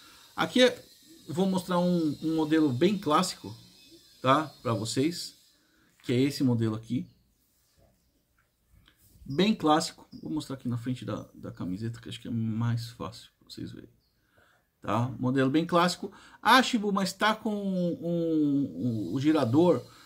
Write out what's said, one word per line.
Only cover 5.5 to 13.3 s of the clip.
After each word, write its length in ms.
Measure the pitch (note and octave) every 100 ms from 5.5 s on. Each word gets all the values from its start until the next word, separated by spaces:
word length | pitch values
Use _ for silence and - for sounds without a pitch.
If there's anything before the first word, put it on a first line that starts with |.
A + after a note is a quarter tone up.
| _ _ _ _ _
que 100 | -
é 80 | B2
esse 240 | C#3 C#3
modelo 300 | C3 A#2 A2+
aqui. 340 | G#2+ - B2 - _ _ _ _ _ _ _ _ _ _ _ _ _ _ _ _ _ _ _ _ -
Bem 300 | - C#3+ G#3
clássico. 520 | G#3+ D#3 D#3 F3 - - -
Vou 80 | -
mostrar 260 | D3+ - C3
aqui 120 | B2
na 80 | A#2
frente 280 | B2 B2+
da, 220 | - G2+ -
da 160 | - F2+
camiseta, 480 | - F2+ F#2+ A2+ A2+
que 120 | -
acho 100 | A#2
que 80 | -
é 20 |
mais 600 | A#2 A2+ G#2+ A#2 A#2 -
fácil 400 | - D2+ - -